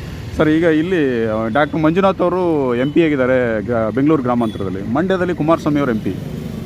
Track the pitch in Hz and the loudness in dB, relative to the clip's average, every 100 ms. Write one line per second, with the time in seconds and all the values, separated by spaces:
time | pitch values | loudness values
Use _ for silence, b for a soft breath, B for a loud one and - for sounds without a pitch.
0 | - - - - 156 156 170 156 170 185 | -8 -12 -6 0 2 4 4 2 0 0
1 | 135 120 113 107 113 127 147 156 156 175 | 0 0 0 -2 0 0 0 2 2 2
2 | 196 185 180 180 175 151 131 120 135 151 | 2 2 0 0 0 0 0 0 0 2
3 | 160 143 127 127 120 110 101 117 110 110 | 2 2 2 2 2 -2 -2 0 0 0
4 | 143 156 123 120 113 98 98 95 104 127 | 2 2 2 0 0 -2 -6 -6 -4 -2
5 | 185 190 180 170 151 165 156 147 135 110 | 0 0 -2 -2 0 0 0 0 0 -2
6 | 98 92 - - - - | -4 -6 -8 -10 -10 -10